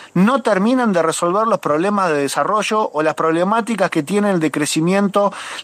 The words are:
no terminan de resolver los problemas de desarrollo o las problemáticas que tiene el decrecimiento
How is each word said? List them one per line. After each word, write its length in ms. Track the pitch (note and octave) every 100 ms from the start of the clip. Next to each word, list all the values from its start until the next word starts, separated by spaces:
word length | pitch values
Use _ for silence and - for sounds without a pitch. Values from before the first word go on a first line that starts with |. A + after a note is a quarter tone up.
| -
no 280 | F3 G#3 C4+
terminan 500 | - F#3+ A3 C4 A#3
de 100 | F3
resolver 460 | D#3+ - F3 G3 A3+
los 100 | F#3+
problemas 520 | D3+ D3 G3 G#3 F3+
de 80 | D3
desarrollo 680 | C#3 - C#3+ G#3+ F#3+ G#3+ G#3+
o 100 | D3
las 120 | D#3
problemáticas 760 | D3 D#3+ E3 F#3 A3+ A3+ G3+ F3
que 140 | E3
tiene 260 | D3 G3+ G3+
el 80 | F#3
decrecimiento 960 | D#3 C#3+ D3 D#3 E3+ G3 G3+ G3+ G3+ - - -